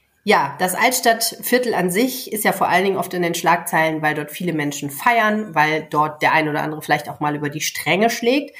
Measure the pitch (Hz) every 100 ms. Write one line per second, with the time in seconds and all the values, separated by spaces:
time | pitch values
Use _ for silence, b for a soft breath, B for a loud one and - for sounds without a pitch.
0 | B _ 202 190 139 - 185 180 240 254
1 | 240 226 - - - 247 240 180 180 180
2 | 254 - - 214 208 185 - 175 196 190
3 | 175 180 170 170 170 175 175 165 160 156
4 | 156 151 151 - 180 160 147 147 143 139
5 | 254 233 214 214 214 156 151 156 151 151
6 | 151 151 143 151 151 147 147 156 147 147
7 | - 139 147 147 147 151 - - - 175
8 | 226 233 233 277 285 B